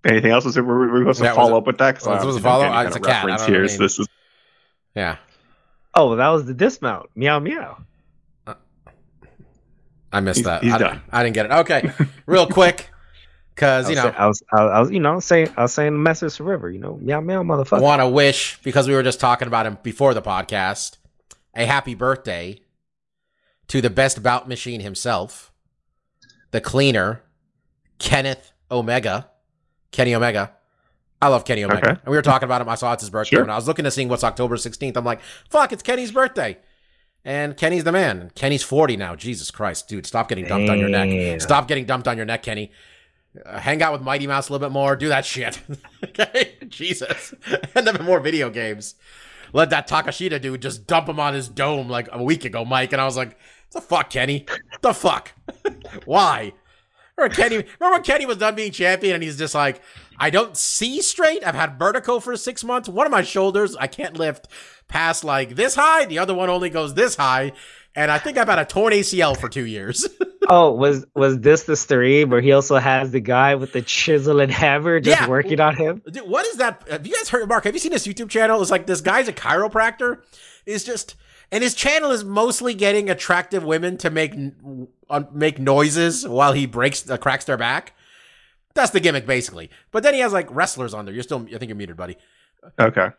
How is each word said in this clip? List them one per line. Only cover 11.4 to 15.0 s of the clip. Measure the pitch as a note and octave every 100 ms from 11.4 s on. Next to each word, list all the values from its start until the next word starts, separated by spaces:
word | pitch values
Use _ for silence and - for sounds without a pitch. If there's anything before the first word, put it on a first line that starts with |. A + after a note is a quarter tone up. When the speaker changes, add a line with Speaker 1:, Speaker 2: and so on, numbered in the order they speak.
| G#2
Speaker 2:
it. |
Okay, | D3+ E3 D3 C#3 - C#3+
Speaker 1:
<laughs> | - -
Speaker 2:
real | F#3 F3
quick, | F#3+ F3+ F3 - - - - - _ _ -
'cause, | C#3+ C3 B2+
you | D3
Speaker 3:
I | B2
was |
Speaker 2:
know, |
Speaker 3:
say-, | -
I | G#2
was, | G#2 _
I, | G#2+
I | G#2+ G2+
was, | C3
you |
know, | G3